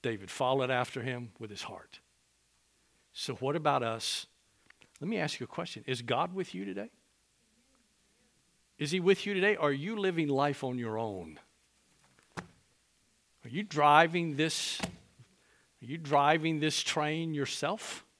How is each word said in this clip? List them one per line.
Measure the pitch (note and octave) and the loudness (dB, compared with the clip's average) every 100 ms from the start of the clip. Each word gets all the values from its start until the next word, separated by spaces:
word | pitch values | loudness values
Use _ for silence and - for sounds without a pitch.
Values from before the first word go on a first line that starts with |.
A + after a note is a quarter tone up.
David | B2 G#2+ F#2+ | -4 -6 -8
followed | - B2+ C3+ B2+ | -2 2 2 2
after | B2 B2 B2+ | 2 0 -4
him | A#2+ B2 A#2+ - | -6 -6 -10 -14
with | A2 | -14
his | G2+ | -10
heart. | - G2+ - - _ _ _ _ _ _ _ _ _ _ _ | -12 -12 -16 -20 _ _ _ _ _ _ _ _ _ _ _
So | - - B2 | -10 -8 -2
what | C3 D#3+ | -2 2
about | D3+ C#3 | 2 2
us? | A#2 A2+ - - - _ _ _ _ - - - | 0 -2 -4 -6 -8 _ _ _ _ -20 -20 -10
Let | D#3 | -4
me | A3 | -2
ask | D#3 - | -2 -4
you | |
a | B2 | -8
question. | - E3+ A2 | -8 -8 -10
Is | A2 B2 | -6 -6
God | A#2+ B2+ F3 | 0 0 0
with | F#3 F3+ | -4 -6
you | F3+ | -8
today? | G3 G3 A3+ _ _ _ _ _ _ _ _ _ _ _ _ _ _ _ _ _ _ - | -8 -8 -10 _ _ _ _ _ _ _ _ _ _ _ _ _ _ _ _ _ _ -6
Is | D3 | -2
he | F#3 | 2
with | F3 F#3+ G3+ | 4 4 2
you | |
today? | F#3+ G3 G3+ | 2 4 4
Are | D3+ | 2
you | C#3 E3 A3 | 0 -4 -2
living | F#3+ E3+ D3+ | 0 2 2
life | C3+ C#3+ C3+ | 2 2 0
on | C3 B2 | -4 -4
your | A#2 A2 | -4 -2
own? | A2+ F#2+ E2 D2+ _ _ _ _ _ _ _ _ _ - | -4 -6 -10 -16 _ _ _ _ _ _ _ _ _ -16
Are | - _ _ _ _ _ _ _ _ _ A#2+ | -16 _ _ _ _ _ _ _ _ _ -10
you | C#3+ | -8
driving | G#3+ D#3 D3 D3 E3 F3 E3+ C#3 | -4 4 8 8 6 2 -2 0
this, | D#3+ - - - | 0 0 -4 -6
are | - - - _ - _ _ _ _ _ A#2 | -8 -10 -20 _ -20 _ _ _ _ _ -12
you | E3 | -10
driving | D3 C#3+ C#3+ D#3 D#3+ D#3 | 2 6 6 4 2 2
this | D#3 - | 0 0
train | - - D3+ D#3 E3 | -2 0 0 -2 -2
yourself? | D3+ C3+ - D3 G#3+ - - - | -2 -2 -2 -2 -2 -6 -12 -14